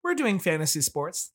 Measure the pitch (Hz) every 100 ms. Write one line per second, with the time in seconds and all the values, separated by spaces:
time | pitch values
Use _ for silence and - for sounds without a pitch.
0 | 349 311 254 196 185 156 156 156 135 151
1 | 151 - -